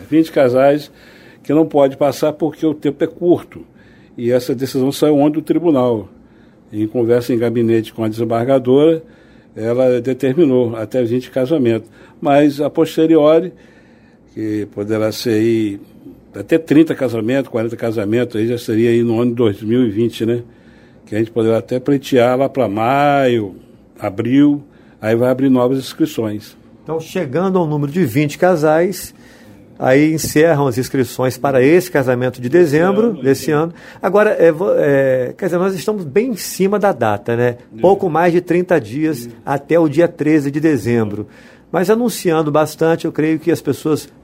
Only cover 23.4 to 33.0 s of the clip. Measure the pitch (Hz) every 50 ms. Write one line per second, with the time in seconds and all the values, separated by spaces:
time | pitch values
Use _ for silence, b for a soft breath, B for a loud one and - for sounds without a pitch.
23.4 | 104 95 90 - - - - - - _ _ - - 104 95 101 110 120 127 139
24.4 | 147 147 147 143 139 B B B B B B B - 110 113 117 123 127 131 127
25.4 | 135 139 127 127 123 127 135 135 127 - - - 160 151 - - 113 107 104 107
26.4 | - - - - - - - - - 143 160 160 160 - - 190 170 139 123 165
27.4 | 185 190 185 185 175 151 151 147 143 143 143 185 180 123 107 139 151 143 - -
28.4 | 180 180 185 156 151 156 156 160 175 202 180 - - - B B B B B B
29.4 | B B B B B B - - 131 127 131 143 151 156 160 151 - - - 151
30.4 | 156 170 160 143 143 139 113 131 123 - - 139 123 117 - - 127 131 120 -
31.4 | - 139 135 127 127 139 165 180 180 - - 147 131 127 127 123 127 127 123 -
32.4 | 123 123 139 175 175 151 135 156 170 190 196 202